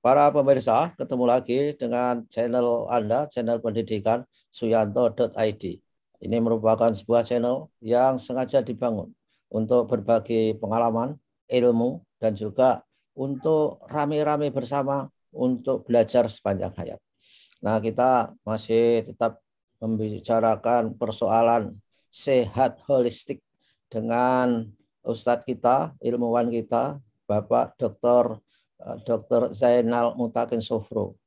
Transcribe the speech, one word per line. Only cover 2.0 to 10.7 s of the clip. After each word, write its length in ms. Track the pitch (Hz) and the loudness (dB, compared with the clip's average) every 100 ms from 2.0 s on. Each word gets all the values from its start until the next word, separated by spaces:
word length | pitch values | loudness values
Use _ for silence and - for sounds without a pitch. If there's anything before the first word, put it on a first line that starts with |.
| 123 120 113 | -2 -2 -6
channel 560 | - 117 123 120 117 107 | -6 -2 0 0 -2 -2
Anda, 400 | 120 107 120 147 | -2 0 -2 -2
channel 320 | - 117 117 | -4 -2 -2
pendidikan 640 | 113 107 110 110 107 117 123 _ _ | -2 -4 -4 -4 0 -2 -4 _ _
suyanto 640 | - 117 113 107 104 120 | -6 0 2 2 2 0
dot 240 | 101 113 - | 0 -4 0
I 160 | 110 | -2
D. 240 | 101 92 90 _ _ _ _ | -2 -10 -10 _ _ _ _
Ini 160 | - 117 | -4 0
merupakan 480 | 113 113 110 110 117 | 0 2 2 4 2
sebuah 400 | 107 - 117 113 | 0 0 0 2
channel 400 | 120 120 127 156 _ | -2 -2 -4 -8 _
yang 320 | 113 120 131 127 | -2 2 2 0
sengaja 480 | - 127 127 139 | -6 -6 0 0
dibangun 480 | 123 107 123 107 85 - _ _ _ | -2 -4 -2 -4 -6 -16 _ _ _
untuk 400 | 110 110 123 104 | -6 2 2 2
berbagi 640 | 123 104 117 110 113 110 110 | -4 2 0 2 0 0 -2
pengalaman, 640 | 98 | -4